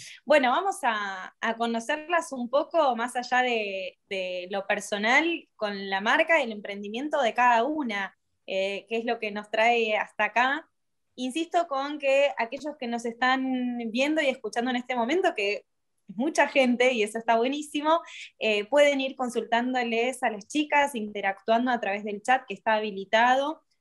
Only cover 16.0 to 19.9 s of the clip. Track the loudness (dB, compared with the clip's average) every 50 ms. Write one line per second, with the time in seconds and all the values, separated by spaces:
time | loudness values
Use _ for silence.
16 | _ -12 -6 -4 -4 0 2 2 2 2 4 4 4 4 4 4 4 2 2 2
17 | 0 -2 -2 -2 0 2 2 2 2 0 -2 -4 -6 -6 -6 -2 2 2 2 2
18 | 0 -4 -12 -16 -16 -18 _ -4 -2 0 0 0 0 2 4 6 6 6 6 2
19 | 0 -4 -4 -4 -6 -4 -4 -4 -2 0 0 0 2 0 0 -2 0 0